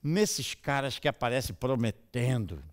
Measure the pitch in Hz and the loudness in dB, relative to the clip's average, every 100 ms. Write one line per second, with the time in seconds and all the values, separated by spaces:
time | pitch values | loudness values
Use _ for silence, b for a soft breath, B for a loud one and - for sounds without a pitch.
0 | 143 175 208 - 123 - - 139 135 - | 0 2 2 0 -6 -6 -2 0 0 0
1 | 147 - 123 127 120 101 127 131 113 - | -2 0 0 0 -2 -4 0 2 2 -2
2 | - 120 123 127 101 82 76 | -8 -2 0 0 -2 -6 -12